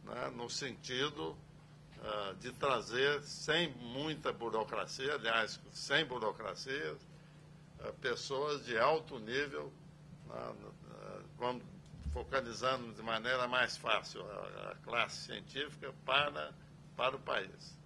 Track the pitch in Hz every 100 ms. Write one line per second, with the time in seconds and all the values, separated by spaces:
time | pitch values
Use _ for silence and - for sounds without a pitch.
0 | - 113 135 123 120 - 139 104 - 127
1 | 139 143 160 147 - - - - - -
2 | 113 104 98 92 120 147 147 123 98 120
3 | 139 147 147 - - 156 170 123 120 123
4 | 156 151 135 107 117 110 107 110 90 -
5 | 131 147 110 113 107 - - - - 143
6 | 156 123 110 95 107 87 131 135 156 -
7 | - - - - - - - - 110 -
8 | 131 113 - 135 147 147 117 113 127 160
9 | 156 131 107 127 143 147 147 - - -
10 | - - - 120 120 107 104 - 117 110
11 | 101 98 101 - 120 123 - - - -
12 | - 123 117 135 117 107 127 131 120 107
13 | 113 113 113 127 123 127 117 - 123 104
14 | - - 95 98 95 98 98 95 - 117
15 | 110 - - 113 98 131 147 147 143 -
16 | - 135 147 147 151 - - - - -
17 | 123 135 - 127 95 - - -